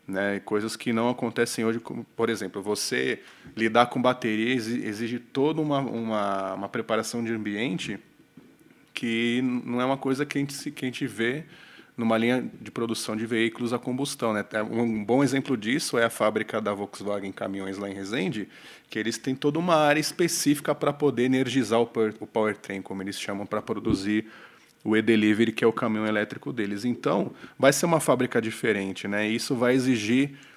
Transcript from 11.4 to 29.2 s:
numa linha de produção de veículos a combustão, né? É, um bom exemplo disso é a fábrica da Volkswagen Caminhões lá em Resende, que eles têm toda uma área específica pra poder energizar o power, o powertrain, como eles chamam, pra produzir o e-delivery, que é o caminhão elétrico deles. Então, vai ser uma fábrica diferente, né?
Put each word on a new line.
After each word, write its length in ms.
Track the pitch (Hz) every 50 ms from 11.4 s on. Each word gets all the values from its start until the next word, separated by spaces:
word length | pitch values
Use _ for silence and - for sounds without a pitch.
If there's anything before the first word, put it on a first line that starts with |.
| 160 - - - - - - - - - _ -
numa 200 | 117 113 113 113
linha 320 | 113 120 123 127 123 117 - -
de 120 | 110 101
produção 440 | - - 120 117 107 - - - 107
de 100 | 110 113
veículos 480 | 110 120 110 113 117 113 - 123 120 123
a 60 | 117
combustão, 540 | - 131 123 127 139 143 - - 123 113 107
né? 100 | 104 101 - -
É, 100 | 110 107
um 400 | 110 113 117 120 117 110 107 104
bom 200 | 101 117 135 143
exemplo 320 | 127 131 135 131 - 135
disso 420 | 113 101 107 123 160 - - - 123
é 80 | 117
a 40 | 113
fábrica 500 | - - 107 107 107 110 107 - - 110
da 140 | 107 104 104
Volkswagen 580 | 98 101 - - - 98 101 101 101 98 98
Caminhões 460 | 95 - 104 101 98 98 95 95 95 95
lá 120 | 101 101
em 40 | 95
Resende, 540 | 101 98 95 107 135 185 190 127 107 98 - - - - - - - - _
que 80 | - 113
eles 200 | 107 117 113 -
têm 180 | - 131 131
toda 240 | 131 - 147 143 160
uma 160 | 175 180 165
área 240 | 156 151 147 147 156
específica 760 | 151 - - - 175 165 - - - 143 143 143 - - 147
pra 200 | - - 143 143
poder 300 | 143 147 143 123 113 123
energizar 560 | 131 131 131 131 127 117 135 120 101 113 117
o 60 | 117
power, 280 | 113 - 120 110 107 107 -
o 80 | 107 -
powertrain, 540 | - 110 110 107 101 101 - - 98 98
como 220 | 92 - 95 95 95
eles 160 | 98 101 -
chamam, 260 | - - 98 98 104
pra 160 | 98 - 107
produzir 640 | - - 113 104 - 110 107 95 98 104 107 107 107 - - - - - - - _ _ _ _ -
o 140 | 107 107 107
e-delivery, 540 | 110 110 113 110 107 107 107 101 117 107
que 120 | 110 - -
é 40 | 113
o 40 |
caminhão 360 | 113 - 131 117 110 107 107 107
elétrico 440 | 107 104 107 107 - - - 143
deles. 340 | 139 113 107 101 101 101 107
Então, 460 | 123 120 117 - 139 160 202 - - - - - - - -
vai 120 | 127 135
ser 140 | 147 - -
uma 140 | 175 165 156
fábrica 420 | - - 135 127 127 120 - 120
diferente, 680 | 113 110 110 - - 117 107 101 98 98 92 - - 101
né? 220 | 101 104